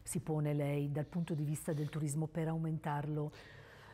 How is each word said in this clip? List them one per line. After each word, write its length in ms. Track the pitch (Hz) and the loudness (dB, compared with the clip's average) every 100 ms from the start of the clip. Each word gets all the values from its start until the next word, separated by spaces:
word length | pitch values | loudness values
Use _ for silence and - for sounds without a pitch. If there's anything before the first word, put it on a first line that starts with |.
si 180 | - 175 | -4 -2
pone 320 | - 151 147 | 2 2 4
lei 360 | 147 143 143 143 | 4 2 2 2
dal 160 | 143 143 | 0 0
punto 280 | 175 165 | -2 0
di 100 | 151 | 0
vista 280 | 151 151 - | 0 0 0
del 160 | 147 147 | 0 0
turismo 380 | 156 151 147 156 | 0 0 2 0
per 220 | 170 160 | 0 0
aumentarlo 840 | 165 160 156 156 147 147 151 147 - - - - - - | 2 0 0 0 0 0 0 -2 -6 -16 -18 -18 -18 -18